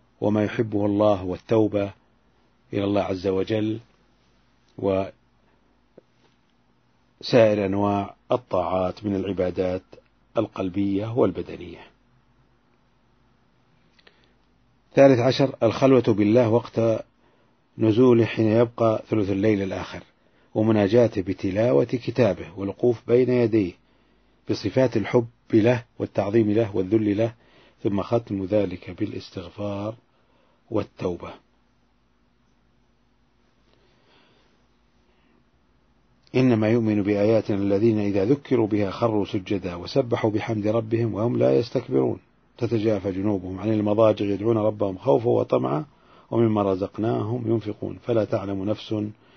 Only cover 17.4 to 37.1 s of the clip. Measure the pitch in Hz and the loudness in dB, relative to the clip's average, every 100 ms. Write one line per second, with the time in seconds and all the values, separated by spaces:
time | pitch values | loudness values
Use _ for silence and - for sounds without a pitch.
17.4 | _ _ _ - 110 107 127 117 110 - | _ _ _ -2 2 6 6 6 2 0
18.4 | 110 113 117 - 113 110 - 110 98 98 | 2 4 2 2 0 0 -2 -2 0 0
19.4 | 110 101 95 92 90 87 - _ _ _ | 0 0 -2 -6 -10 -14 -18 _ _ _
20.4 | _ 113 110 107 98 120 113 104 92 92 | _ -2 2 2 4 4 4 0 -6 -4
21.4 | 98 101 123 139 120 123 - 123 107 90 | -4 0 2 2 0 -4 -4 0 0 0
22.4 | - 95 98 - 123 117 113 123 123 123 | -8 -10 -10 0 0 0 2 2 4 2
23.4 | 113 110 87 - _ _ _ _ _ _ | 2 2 0 -6 _ _ _ _ _ _
24.4 | - 104 101 131 127 113 98 123 117 _ | -8 -6 -2 0 0 0 0 0 0 _
25.4 | - 113 117 120 - - - - 98 113 | 0 4 4 2 -4 -10 -6 -4 0 2
26.4 | 104 107 104 98 92 110 104 101 113 - | 2 0 0 -4 0 0 2 0 -2 -6
27.4 | _ _ _ _ 107 98 - 117 117 98 | _ _ _ _ -4 -4 -2 -4 -2 -6
28.4 | 92 104 95 87 - 87 104 101 - 98 | -2 0 0 -6 -14 -8 -8 -8 -14 -14
29.4 | 90 - 101 101 104 117 _ _ _ _ | -14 -10 -8 -8 -8 -12 _ _ _ _
30.4 | _ _ _ 101 95 - 92 87 90 - | _ _ _ -6 -6 -8 -8 -8 -12 -18
31.4 | _ _ _ _ _ _ _ _ _ _ | _ _ _ _ _ _ _ _ _ _
32.4 | _ _ _ _ _ _ _ _ _ _ | _ _ _ _ _ _ _ _ _ _
33.4 | _ _ _ _ _ _ _ _ _ _ | _ _ _ _ _ _ _ _ _ _
34.4 | _ _ _ _ _ _ _ _ _ _ | _ _ _ _ _ _ _ _ _ _
35.4 | _ _ _ _ _ _ _ _ _ 127 | _ _ _ _ _ _ _ _ _ 2
36.4 | 131 110 107 120 110 104 98 | 2 4 2 2 2 0 2